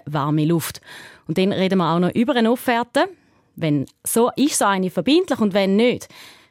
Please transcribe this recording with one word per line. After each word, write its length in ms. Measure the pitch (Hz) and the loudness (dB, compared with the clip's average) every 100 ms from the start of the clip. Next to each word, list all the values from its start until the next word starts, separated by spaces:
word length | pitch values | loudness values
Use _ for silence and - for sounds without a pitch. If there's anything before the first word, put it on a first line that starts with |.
| - | -4
warme 400 | 151 143 156 151 | -4 0 0 2
Luft. 360 | 170 - - - - - - - | 0 -2 -12 -18 -20 -20 -20 -6
Und 100 | 165 | -2
dann 140 | 190 | 0
reden 260 | 180 190 190 | 0 0 0
wir 160 | 160 | 0
auch 60 | 170 | 0
noch 140 | 175 - | 0 0
über 200 | 240 240 | 0 2
eine 160 | 226 | 2
Offerte. 560 | 247 - 233 240 277 370 349 _ _ _ - | 0 0 -2 0 -2 -2 -4 _ _ _ -6
Wenn 300 | 160 147 - _ | -2 -2 -4 _
so, 280 | - 226 240 - | -4 0 0 2
ist 220 | 285 - | -2 0
so 80 | 214 | 0
eine 240 | 190 185 | 0 -2
verbindlich 500 | 185 170 320 381 247 | -2 2 2 2 -2
und 140 | 214 | 0
wenn 220 | 190 196 196 | 0 2 2
nicht? 320 | 247 170 - - - - _ | 2 0 -8 -20 -20 -20 _